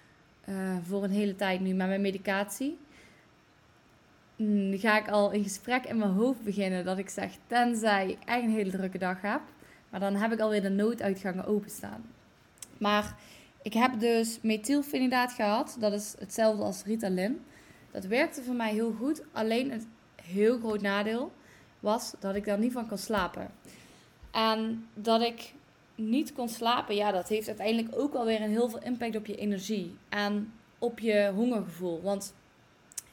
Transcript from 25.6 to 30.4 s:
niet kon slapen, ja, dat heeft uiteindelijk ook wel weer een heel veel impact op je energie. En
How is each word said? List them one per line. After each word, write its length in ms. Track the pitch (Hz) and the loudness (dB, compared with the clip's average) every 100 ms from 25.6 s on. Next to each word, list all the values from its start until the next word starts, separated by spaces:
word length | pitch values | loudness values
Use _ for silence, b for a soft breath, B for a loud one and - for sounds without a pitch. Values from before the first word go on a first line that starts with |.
| - _ _ - | -20 _ _ -6
niet 380 | 220 262 320 | 0 0 0
kon 160 | - 240 | -4 -6
slapen, 460 | 226 233 247 - 208 | -2 0 0 0 2
ja, 160 | 208 | 2
dat 160 | 190 180 | 2 0
heeft 200 | 214 214 | -2 -2
uiteindelijk 480 | 214 208 226 226 - | -4 0 0 0 -2
ook 160 | 294 | 0
wel 120 | 277 226 | 0 2
weer 160 | 220 | 2
een 80 | 214 | 2
heel 200 | 214 240 | 2 2
veel 140 | 226 | -2
impact 320 | - 240 233 214 | -6 -4 -2 -4
op 100 | 214 | -6
je 100 | 202 | -4
energie. 600 | 208 196 190 214 170 - - | -2 -2 -2 -4 -4 -10 -8
En 440 | 208 208 208 | -2 0 -2